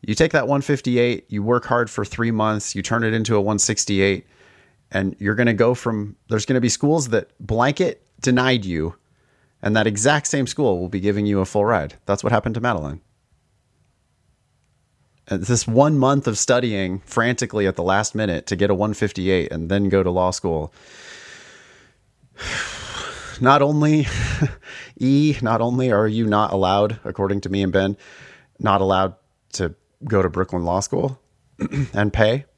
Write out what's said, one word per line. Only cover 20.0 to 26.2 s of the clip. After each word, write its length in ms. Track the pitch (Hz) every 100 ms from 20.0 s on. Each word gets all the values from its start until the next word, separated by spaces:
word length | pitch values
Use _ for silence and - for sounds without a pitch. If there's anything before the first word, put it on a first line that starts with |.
to 80 | 90
law 200 | 90 90
school. 420 | 92 95 80 78 -
<sighs> 40 | - - - - - - - - - - _ _ _ _ _ _ - - - - - - - - - -
Not 220 | 123 143
only, 440 | 139 151 151 151 143 - - - 147
<laughs> 440 | - - - - -
E, 360 | 127 139 151 139
not 180 | 117 113
only 320 | 117 123 131
are 160 | 104 110
you 180 | 107